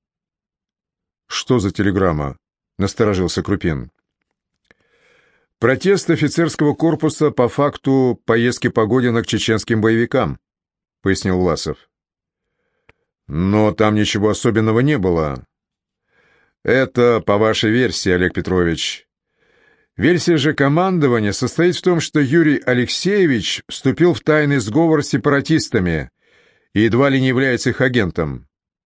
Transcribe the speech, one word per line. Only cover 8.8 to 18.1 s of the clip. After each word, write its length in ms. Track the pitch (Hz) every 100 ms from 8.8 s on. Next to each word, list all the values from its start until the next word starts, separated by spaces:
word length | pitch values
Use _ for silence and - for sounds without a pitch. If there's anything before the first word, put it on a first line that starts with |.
| 107 123 123 117
к 60 | 110
чеченским 540 | 110 - 110 - 113
боевикам", — 580 | 110 113 117 135 98 65 _ _ _ _ _ _
пояснил 380 | 98 95 101 90
Власов. 500 | 90 76 - 71 _ _ _ _ _ _ _ _ _ _ _ _ _ _ -
"Но 460 | 76 95 104 107
там 220 | 92 107 107
ничего 340 | 101 107 104
особенного 500 | 101 123 107 110 110
не 180 | 135 147
было". 480 | 95 85 76 65 - _ _ _ _ _ _ _ _ _ _ _
"Это 560 | - 123 131 - 120 113
по 180 | 87 101
вашей 320 | 110 107 110
версии, 440 | 117 123 85 98